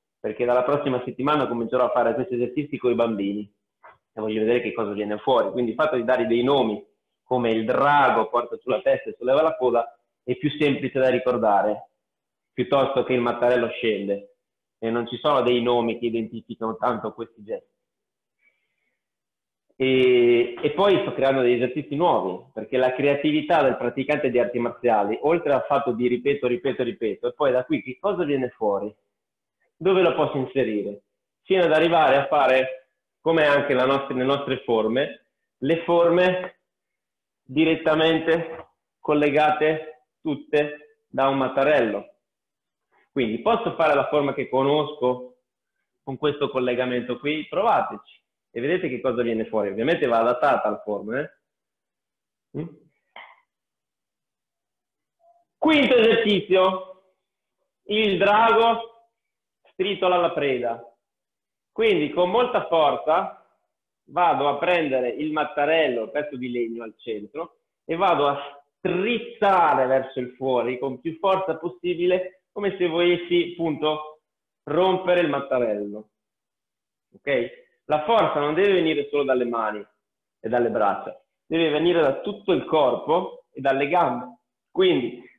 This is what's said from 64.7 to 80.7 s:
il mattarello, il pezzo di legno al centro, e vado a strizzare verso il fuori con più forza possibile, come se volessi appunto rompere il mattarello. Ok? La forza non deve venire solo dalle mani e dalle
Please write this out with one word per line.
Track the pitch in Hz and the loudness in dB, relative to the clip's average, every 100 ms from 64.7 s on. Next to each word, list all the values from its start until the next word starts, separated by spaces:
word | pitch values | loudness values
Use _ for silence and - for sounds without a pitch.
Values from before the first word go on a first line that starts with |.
| 175 151 131 123 | 0 0 0 -2
il | 113 151 | -4 -4
mattarello, | 151 151 - 143 160 147 120 | -4 -4 -2 0 2 2 0
il | 104 | -4
pezzo | 147 147 131 | -6 -6 -8
di | 127 | -6
legno | 120 117 113 | -4 -4 -6
al | 113 - | -12 -14
centro, | - 107 101 147 170 _ _ _ | -10 -10 -10 -12 -14 _ _ _
e | - 165 | -8 0
vado | 190 160 143 | 2 4 2
a | 143 - - _ _ | 0 -6 -16 _ _
strizzare | 180 170 208 240 - - 202 190 160 135 127 | -4 -2 -2 -2 -6 -2 2 4 4 2 2
verso | 135 127 - | 0 -2 -8
il | 123 - | -10 -6
fuori | 135 123 117 127 | -2 0 0 -4
con | 135 120 | -6 -8
più | 165 156 | -10 -4
forza | 196 190 185 160 | 0 0 -2 -6
possibile, | 180 - 175 165 180 185 185 - _ | -8 -8 -6 -2 0 0 -2 -12 _
come | - 202 190 | -6 -6 -2
se | 180 | -2
volessi | 165 175 175 - 175 165 | 2 2 0 0 0 0
appunto | - 165 143 151 156 - - _ _ _ _ | -4 -4 -2 -2 -4 -6 -18 _ _ _ _
rompere | - 151 185 180 180 180 | -6 0 2 2 2 2
il | 165 | 2
mattarello. | 143 143 131 113 104 104 104 107 _ _ _ _ _ _ _ _ _ _ | -2 -2 0 0 -2 -6 -12 -16 _ _ _ _ _ _ _ _ _ _
Ok? | - - 135 120 - _ _ - | -14 -4 -2 -4 -10 _ _ -4
La | 151 | -2
forza | 151 226 180 147 | 2 2 2 0
non | 143 | -2
deve | 156 202 | 2 2
venire | 185 160 147 143 | 2 2 -2 -2
solo | 147 | -2
dalle | 135 131 | 0 0
mani | 120 117 110 107 101 _ _ _ _ _ | 0 -2 -4 -6 -12 _ _ _ _ _
e | 113 | -4
dalle | 120 120 | 0 0